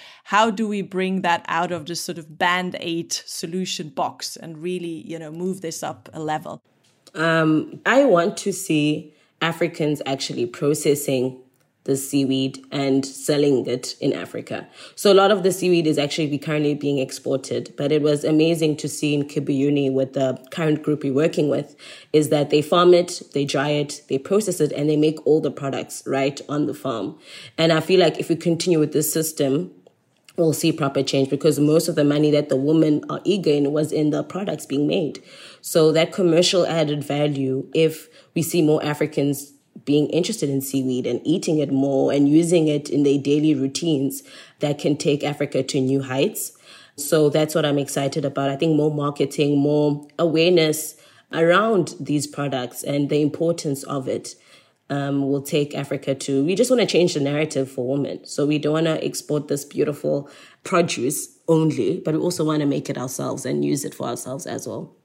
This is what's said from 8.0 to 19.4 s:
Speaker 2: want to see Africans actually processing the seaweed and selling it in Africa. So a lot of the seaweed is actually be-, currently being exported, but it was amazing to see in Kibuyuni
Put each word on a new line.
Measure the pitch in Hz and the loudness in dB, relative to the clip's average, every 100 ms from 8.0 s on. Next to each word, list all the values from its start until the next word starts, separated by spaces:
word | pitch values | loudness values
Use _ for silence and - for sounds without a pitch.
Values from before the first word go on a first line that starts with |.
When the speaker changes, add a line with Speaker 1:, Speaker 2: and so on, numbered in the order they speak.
| 277 | 6
Speaker 2:
want | 175 185 - | 4 2 -2
to | 202 | -6
see | 180 - 151 151 156 - _ _ - | -6 -2 0 0 -2 -6 _ _ -4
Africans | 160 165 170 - 151 147 - | -4 -2 -4 -2 -2 -2 -4
actually | 139 - 131 - | -6 -6 -6 -6
processing | - 143 151 156 143 147 131 131 127 - _ _ _ | -2 -2 0 0 0 0 -2 -2 -6 -20 _ _ _
the | - 135 | -4 -2
seaweed | - 143 135 135 135 - - | 0 0 0 0 -2 -6 -10
and | 143 139 135 | -4 0 0
selling | 135 - - 147 143 127 - | 0 -6 -2 2 4 2 0
it | 123 - - | -4 -6 -4
in | 139 | -2
Africa. | 80 - 113 - 113 - - - | -2 -6 -10 -10 -10 -12 -20 -20
So | - 208 | 0 6
a | 190 | 6
lot | 196 | 6
of | 202 | 4
the | 185 | 2
seaweed | 180 180 170 156 | 0 2 2 2
is | 143 | 0
actually | 143 - 147 | -2 -2 -2
be-, | 143 | -4
currently | 156 151 147 143 | -2 0 0 0
being | 143 143 | -2 -2
exported, | 131 - 135 135 - 120 - - | -2 -6 -4 -4 -2 -6 -6 -4
but | 143 | 0
it | 151 | 2
was | 151 147 | 2 2
amazing | 156 156 165 160 160 147 | 2 4 4 4 0 0
to | 147 | -4
see | - 151 147 | -4 -2 0
in | |
Kibuyuni | 143 151 | -2 -4